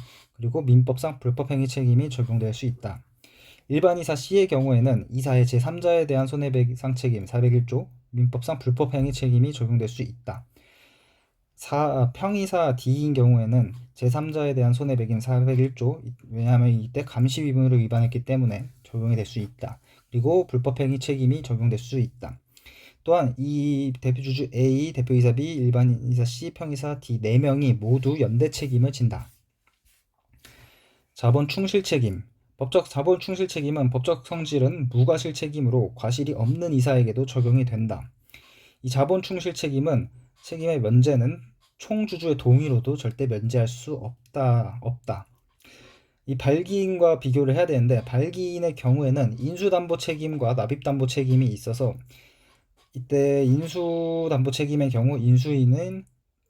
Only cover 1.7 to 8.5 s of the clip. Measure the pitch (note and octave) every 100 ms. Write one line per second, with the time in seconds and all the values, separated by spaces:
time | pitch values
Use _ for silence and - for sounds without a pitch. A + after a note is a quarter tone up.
1.7 | C#3 B2 A#2+ D3 B2+ A#2+ A#2 A2 A2 B2
2.7 | B2 G#2 F#2 - _ _ _ - _ -
3.7 | D3 F3+ F3 E3 C#3+ - G3 F#3+ C#3 C3+
4.7 | A#2+ B2+ A#2 - B2+ C3+ B2+ B2 A#2+ C3
5.7 | E3+ F3 E3+ D3 C3+ C3 C#3+ C#3+ C3 A#2+
6.7 | B2 C3 B2+ B2+ A2 F#2+ A#2+ B2 B2 A#2+
7.7 | B2+ F3+ - _ B2 B2 A#2+ A#2+